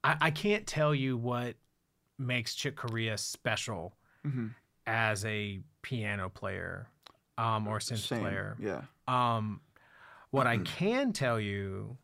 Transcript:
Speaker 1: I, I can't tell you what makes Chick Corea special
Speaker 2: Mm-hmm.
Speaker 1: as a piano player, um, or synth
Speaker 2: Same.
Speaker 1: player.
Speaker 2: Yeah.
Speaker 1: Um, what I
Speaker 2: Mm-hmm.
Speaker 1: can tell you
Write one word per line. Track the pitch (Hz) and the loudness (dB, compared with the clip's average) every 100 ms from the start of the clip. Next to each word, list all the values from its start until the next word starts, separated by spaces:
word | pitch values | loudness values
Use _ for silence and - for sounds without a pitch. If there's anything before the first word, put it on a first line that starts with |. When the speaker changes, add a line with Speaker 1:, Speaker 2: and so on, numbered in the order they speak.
Speaker 1:
I, | 139 160 | 2 4
I | 160 | 4
can't | 151 208 208 - | 4 2 2 0
tell | 156 151 | 2 4
you | 147 131 123 | 4 2 0
what | 120 120 123 - _ _ _ _ _ - | 0 -2 -2 -8 _ _ _ _ _ -6
makes | 127 123 113 | 0 0 0
Chick | - 143 147 | -2 -4 -4
Corea | 120 113 113 107 | -4 0 0 -2
special | - - 123 107 - 98 87 _ _ _ 147 | -4 -2 0 0 -2 -4 -8 _ _ _ -4
Speaker 2:
Mm-hmm. | 127 110 120 _ _ - | -2 -4 -8 _ _ -2
Speaker 1:
as | 113 110 104 | 2 4 2
a | 110 107 104 98 - _ | 0 -2 -2 -6 -10 _
piano | - 123 107 101 92 | -6 -2 -2 -2 -4
player, | - 101 95 87 92 107 _ - _ _ - | -4 -6 -4 -6 -8 -12 _ -20 _ _ -2
um, | 117 110 107 | 2 2 0
or | 107 | -2
synth | - 113 - | -2 -4 -2
Speaker 2:
Same. | 120 | 0
Speaker 1:
player. | 101 98 101 104 | 0 0 -4 -4
Speaker 2:
Yeah. | 104 80 - _ - | -4 -4 -8 _ 0
Speaker 1:
Um, | 127 123 113 107 101 _ _ - - - - - | 2 2 2 -2 -6 _ _ -20 -20 -20 -20 0
what | 135 - | 4 4
I | 104 | 4
Speaker 2:
Mm-hmm. | |
Speaker 1:
can | 165 - 185 254 269 | 0 0 2 2 0
tell | - 131 113 | 2 2 2
you | 104 101 98 95 104 127 | 0 -2 -4 -6 -8 -12